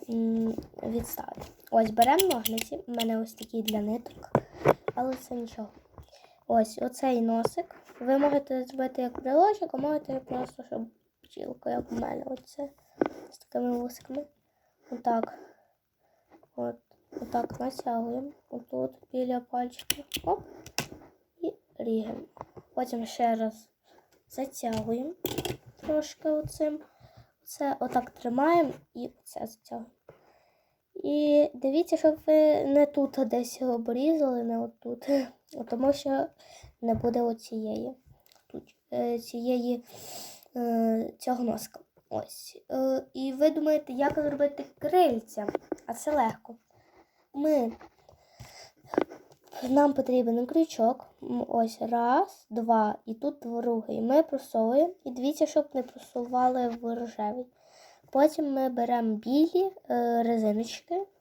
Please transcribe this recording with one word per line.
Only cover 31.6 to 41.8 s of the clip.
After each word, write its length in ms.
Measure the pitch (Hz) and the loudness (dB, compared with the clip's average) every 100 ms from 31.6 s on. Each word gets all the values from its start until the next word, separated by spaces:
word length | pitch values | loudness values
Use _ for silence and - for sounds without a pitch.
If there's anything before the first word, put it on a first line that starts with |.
| 269 294 339 320 | 0 2 2 4
щоб 200 | 311 311 - | 4 2 4
ви 380 | 311 302 302 277 | 6 8 6 4
не 200 | 285 285 | 4 4
тут 340 | 294 269 269 233 | 4 0 0 0
десь 360 | 240 240 - | 0 -2 -4
обрізали, 800 | 254 233 233 240 294 320 277 240 | -2 -2 -2 0 2 4 2 0
не 160 | 233 226 | -2 -2
отут. 500 | 233 - 240 240 - 277 247 - | -4 -8 -10 -10 0 0 0 -10
<laughs> 320 | _ - 226 | _ -14 -8
Тому 240 | 240 269 | 0 2
що 340 | 277 285 269 - _ - - - - | 2 0 -2 -2 _ -20 -20 -20 -8
не 120 | 233 | -2
буде 280 | 220 240 240 | 0 0 0
оцієї, 680 | 233 226 - 226 214 220 240 254 _ - _ _ _ | 0 -2 -8 -8 -6 -6 -8 -10 _ -20 _ _ _
тут, 280 | - - _ - | -16 -16 _ -8
е, 260 | 247 240 233 | -4 -2 -2
цієї, 640 | 233 240 240 247 240 240 - - - - - - _ 247 | -6 -6 0 0 0 -2 -6 -20 -18 -16 -16 -18 _ -4
е, 580 | 233 226 226 226 233 - | 0 2 2 2 -2 -6
цього 240 | - 247 | -4 -2
носка. 360 | 233 220 - - | 0 -2 -6 -18